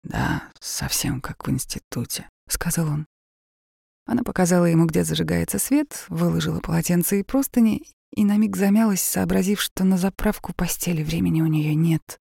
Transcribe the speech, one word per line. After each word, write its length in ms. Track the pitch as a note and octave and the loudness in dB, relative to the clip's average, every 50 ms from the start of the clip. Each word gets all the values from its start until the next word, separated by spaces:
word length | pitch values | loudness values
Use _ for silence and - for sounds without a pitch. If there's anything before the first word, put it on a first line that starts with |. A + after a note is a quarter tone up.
| _ | _
«Да, 400 | - - - - - - - - - _ - | -8 -6 -4 -2 -2 -2 -4 -6 -10 _ -16
совсем 600 | - - - - - - - - - C#3 B2+ B2+ | -12 -10 -8 -6 -6 -4 -4 -4 -2 -4 -4 -6
как 240 | - - - _ - | -8 -10 -12 _ -4
в 60 | - | -4
институте», — 760 | C3+ C3 - - - - _ _ - - - - - - - - _ _ _ - | -4 -4 -4 -6 -10 -12 _ _ -8 -8 -6 -6 -8 -10 -10 -14 _ _ _ -8
сказал 380 | - - - F3 D#3+ E3+ E3 | -6 -4 -4 -2 -2 0 0
он. 200 | D3+ D3 D3 D3+ _ _ _ _ _ _ _ _ _ _ _ _ _ _ _ _ _ _ _ _ | 0 -2 -4 -6 _ _ _ _ _ _ _ _ _ _ _ _ _ _ _ _ _ _ _ _
Она 180 | - - B3 A#3+ | -2 -2 -2 -2
показала 420 | - - - F#3 E3+ F3+ F3+ F3 | -2 0 0 2 4 4 4 4
ему, 200 | E3+ E3 D#3+ E3+ | 4 4 4 4
где 180 | E3 D#3+ F3+ E3+ | 4 2 0 0
зажигается 560 | D#3+ D#3+ D#3 E3 D#3+ F3 E3+ E3+ - - G3+ | 0 -2 -2 0 0 0 0 0 -2 -2 -4
свет, 460 | - - C4+ D4 D4+ - - - - | -2 0 2 0 0 -2 -8 -16 -12
выложила 540 | - F3 D#3+ F3 E3+ E3 E3+ D#3 E3+ D#3+ - | -8 -4 0 0 0 0 0 -2 -2 -4 -6
полотенце 580 | - - E3 E3+ E3 - F3 F3 E3+ - G3+ G3+ | -4 -2 -2 -2 0 2 0 0 2 0 0 -2
и 40 | G3 | -2
простыни, 600 | - - C4+ C4+ - - B3 A3+ A3 G#3 - - - _ _ _ _ | 0 0 0 -2 2 2 4 4 4 2 0 -6 -12 _ _ _ _
и 120 | - - G#3+ | -2 0 2
на 140 | G3+ G#3 | 2 4
миг 180 | G#3 A3 G#3 G3 | 2 2 0 2
замялась, 460 | F3+ G3 G3+ G3+ A3 A3+ A3 G3 F3+ | 2 2 4 6 6 4 4 2 0
сообразив, 600 | - - - F#3+ F#3 E3+ F#3 F#3+ F#3 F#3+ G#3 G3 | -2 -2 -2 -2 0 2 2 0 2 2 0 0
что 220 | - - _ - F#3 | -2 -6 _ 0 2
на 140 | F#3+ F#3+ | 2 2
заправку 560 | F3 F3+ G3 - - - G#3+ G#3 - - - F3 | 2 2 -2 -2 0 -2 -2 -2 -2 -8 -10 -4
постели 500 | - F3+ E3+ - - - F3 F3 D#3 D#3 | -4 -4 -4 -4 -4 -2 -2 -2 -2 -2
времени 380 | D3+ D#3+ E3+ F3+ F3 E3 D#3+ | -2 -2 0 0 2 2 2
у 60 | D#3+ | 2
нее 260 | D#3+ D#3 D#3 D3+ D3+ D3+ | 2 2 2 2 2 2
нет. 460 | D3+ E3 E3 D#3+ D#3 _ - - _ _ _ _ | 2 4 2 2 0 _ -8 -20 _ _ _ _